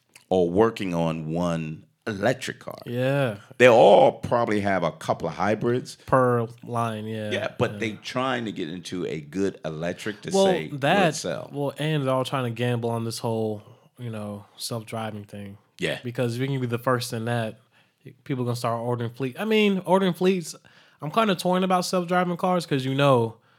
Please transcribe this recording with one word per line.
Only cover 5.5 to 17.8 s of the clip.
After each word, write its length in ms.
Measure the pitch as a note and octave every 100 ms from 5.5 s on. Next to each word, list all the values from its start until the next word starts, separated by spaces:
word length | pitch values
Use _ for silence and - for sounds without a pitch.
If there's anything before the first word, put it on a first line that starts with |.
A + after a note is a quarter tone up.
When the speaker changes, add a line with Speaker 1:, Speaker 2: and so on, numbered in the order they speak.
| A2 A#2 B2+ - -
Speaker 2:
Per 440 | - C3 B2+ A#2+ A#2 -
line, 420 | A2+ A#2+ A#2 A2 G#2+
yeah. 240 | A2 G#2+
Speaker 1:
Yeah, 180 | G#2 - -
but 180 | A2+
Speaker 2:
Yeah. 40 | G#2
Speaker 1:
they 120 | A2 G2+
trying 420 | - B2+ C3 B2 A2
to 60 |
get 160 | F2 D#2
into 380 | F2+ - F#2 C2
a 140 | D#2
good 380 | D2 F#2+ G2 -
electric 560 | D#2+ D#2 E2+ F2+ A2 G#2
to 80 | -
Speaker 2:
Well, 120 | G3 G3
Speaker 1:
say, 200 | A#2 -
"Will 60 |
it 60 | C3+
Speaker 2:
that, 340 | C#3+ G3+ E3+
Speaker 1:
sell?" 340 | - F#2 C2+ -
Speaker 2:
well, 200 | C#3+ C#3+ -
and 260 | D3+ D3+
they're 80 | C3
all 120 | C3
trying 200 | B2+ C#3
to 60 | A#2+
gamble 400 | A2+ B2 A#2+ A#2
on 140 | A#2
this 140 | A2+ A2+
whole, 420 | A#2+ A2+ A2 G#2 - - _ -
you 100 | A#2+
know, 340 | G#2+ G#2 G2+ - -
self-driving 680 | - A#2 A2 A2+ A2 G#2 G2+
thing. 320 | G#2 G2+ G2+ _ -
Speaker 1:
Yeah. 220 | - C#3
Speaker 2:
Because 320 | B2 A#2+ A#2+
if 60 | A#2
you 80 | C3+
can 120 | C#3
be 60 | B2
the 100 | A#2
first 360 | C3 B2 B2
in 120 | A#2 A#2
that, 340 | A#2+ A2 - _ _